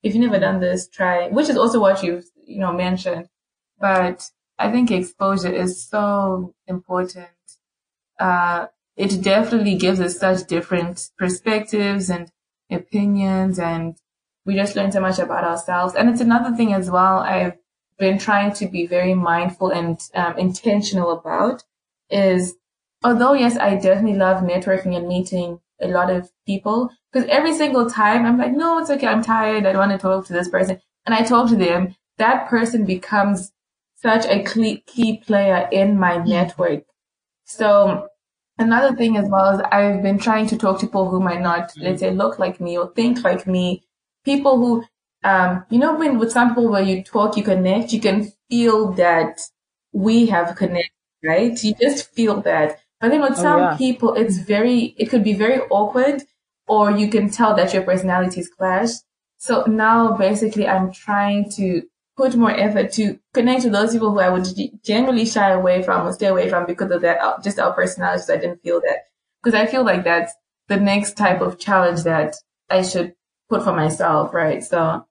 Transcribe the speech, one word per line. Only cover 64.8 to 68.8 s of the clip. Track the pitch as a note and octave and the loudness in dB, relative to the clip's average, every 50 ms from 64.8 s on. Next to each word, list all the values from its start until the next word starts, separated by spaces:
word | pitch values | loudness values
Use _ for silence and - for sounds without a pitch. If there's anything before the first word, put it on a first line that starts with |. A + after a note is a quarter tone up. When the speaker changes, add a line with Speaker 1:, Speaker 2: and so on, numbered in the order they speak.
| _ | _
Speaker 1:
generally | - G#3 A3+ B3+ C4 B3 A3+ A3+ | -2 0 0 2 2 2 0 0
shy | A3 - A3 G3+ F#3+ | 0 0 0 2 2
away | F#3 F#3 F#3 F3+ F3+ F#3 | 2 2 2 2 2 2
from | F#3 F#3+ F#3 F3+ F3 | 0 0 -2 -2 -2
or | F3 | -4
stay | F#3 - G#3+ | -4 -2 0
away | G3 F#3+ F3+ F3+ F#3 | 0 2 2 0 0
from | F#3 F3 F3 | -2 -2 -2
because | E3+ E3+ - G3 F#3+ | -4 -4 -6 -2 -2
of | F3+ E3+ | -2 0
that, | E3+ E3+ E3+ E3+ | 0 0 0 0
uh, | - - - - | 0 -2 -4 -4
just | - G3+ G3 - | -6 -6 -4 -2
our | - F3+ | -2 -2
personalities. | - - F3+ F3+ - F#3 F3+ F3+ F3 F3+ - - | 0 0 -2 -2 -2 -4 -4 -4 -4 -4 -2 -2
I | - | -2
didn't | - F3 F3 F3 - | -2 -2 -6 -8 -8
feel | _ E3+ E3+ E3+ | _ -2 -2 0